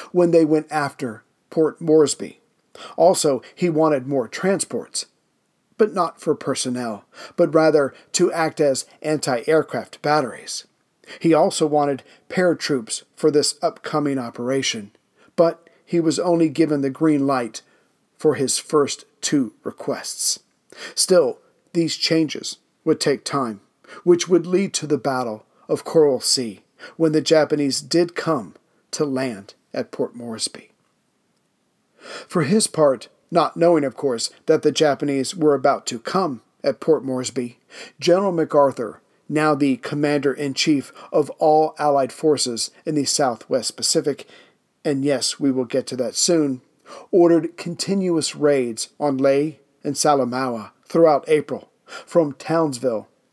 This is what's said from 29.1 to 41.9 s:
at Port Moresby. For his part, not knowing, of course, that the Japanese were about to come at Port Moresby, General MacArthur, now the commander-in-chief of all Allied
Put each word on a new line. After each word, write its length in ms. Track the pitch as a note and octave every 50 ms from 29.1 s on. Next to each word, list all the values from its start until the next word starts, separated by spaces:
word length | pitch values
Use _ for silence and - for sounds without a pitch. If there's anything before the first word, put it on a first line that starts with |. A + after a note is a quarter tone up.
| C3 C3 C3+ C3 A2+ G2 G2+ - - _ _ _ -
at 180 | - A#2 -
Port 240 | - - C3 - -
Moresby. 560 | A#2+ A#2+ A#2 A2+ A2 - - - - - _ _ _ _ _ _ _ _ _ _ _ _ _ _ _ _ _ _ _ _ _ _ _ _ _ _
For 460 | _ - - - - - - - F3+ D3
his 240 | B2+ G3 A3 -
part, 400 | - - - D#3 C#3+ C3 A2 - - _ _ _ -
not 260 | E3 F3 D3+ C3 -
knowing, 260 | E3 E3 E3+ F3 D#3 C#3+
of 140 | C3+ -
course, 320 | - - C#3 B2 A2+ - - - _ -
that 160 | - D#3 D#3
the 100 | - D3+
Japanese 640 | C3+ - D#3+ D3+ C3+ - D#3 C#3+ C#3 C3+ C3 - -
were 200 | F#3 D#3 D3+ C#3+
about 320 | C3+ C3 D3 C3 G2+ -
to 120 | - B2+ A2+
come 440 | - - - F#3 F#3+ D#3+ C3 A2 _ _ _ _ -
at 160 | C#3+ B2+ -
Port 240 | - - D#3 C3 A#2+
Moresby, 540 | C3+ C3 B2+ B2+ - - C3+ B2 A#2+ - _ _ _ - - - - _ -
General 320 | C#3 F3 E3+ F#3+ G3+ G3
MacArthur, 720 | F3 E3 D#3 - - D3 C#3+ C#3 B2+ - A#2+ G#2 - - _ _ _ _ _ -
now 220 | C#3+ D3+ D3+ D#3 D3+
the 240 | C#3 D3 C#3 C3
commander-in-chief 1120 | A#2 - - D3 D3 D3 D3 D3 D3 C3+ C#3+ B2+ C#3+ D3 C#3 C3 - - D#3+ D3+ C#3 B2+ - - - - -
of 180 | - E3+ C#3+ -
all 440 | - - E3+ D#3 D3+ D#3 D#3 D3+ -
Allied 340 | - D3+ D3+